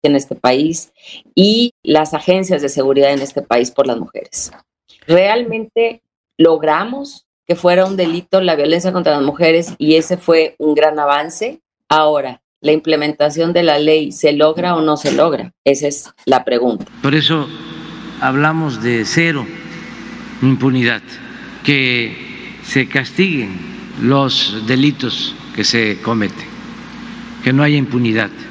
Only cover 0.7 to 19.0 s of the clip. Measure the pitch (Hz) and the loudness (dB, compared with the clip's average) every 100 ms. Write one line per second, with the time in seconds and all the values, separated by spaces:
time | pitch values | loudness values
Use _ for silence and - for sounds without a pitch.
0.7 | 170 - _ - - _ - 202 220 240 | -2 -10 _ -20 -20 _ 2 4 4 0
1.7 | _ - 151 156 151 - 185 185 165 143 | _ 0 2 2 -2 2 2 2 0 0
2.7 | 139 135 139 139 143 139 - - 120 123 | 0 2 4 4 2 -2 -6 0 0 0
3.7 | - 139 117 - - - - - - _ | 0 0 0 -6 -12 -8 -8 -8 -12 _
4.7 | _ _ _ - 170 196 226 233 226 220 | _ _ _ 2 4 4 2 -2 -6 -4
5.7 | 226 226 233 _ _ _ - 165 160 156 | -2 -2 -2 _ _ _ 4 4 4 2
6.7 | 156 214 269 277 - _ _ - 175 175 | 0 -2 -8 -12 -16 _ _ -6 0 2
7.7 | 180 190 190 170 170 180 190 185 156 147 | 4 2 0 -2 -2 0 0 2 0 2
8.7 | 165 180 180 170 147 139 143 165 165 165 | 0 0 0 0 0 0 2 2 2 0
9.7 | - 156 160 160 180 - 165 156 - 151 | -4 4 4 2 -4 2 2 2 0 0
10.7 | 147 151 151 143 143 156 - 226 320 _ | 4 4 2 0 0 0 -6 -8 -8 _
11.7 | _ _ 156 151 151 131 123 _ _ 143 | _ _ 2 4 2 -2 -10 _ _ 0
12.7 | 156 156 156 147 151 147 151 165 175 170 | 0 2 0 0 0 0 0 0 2 4
13.7 | 147 151 156 151 - 151 143 151 160 180 | 4 4 2 2 0 0 4 2 2 -2
14.7 | 170 156 151 143 135 160 143 - _ - | 0 0 0 0 2 2 0 -8 _ 0
15.7 | 139 147 143 - _ - 127 - 123 127 | 0 0 -4 -10 _ 0 0 2 0 0
16.7 | 107 - - 139 151 143 160 131 - - | -2 -8 -4 0 2 2 0 -4 -10 -16
17.7 | - - - - - 131 135 151 160 156 | -16 -16 -16 -16 -4 0 2 2 2 -2
18.7 | 113 117 117 | -2 -2 -2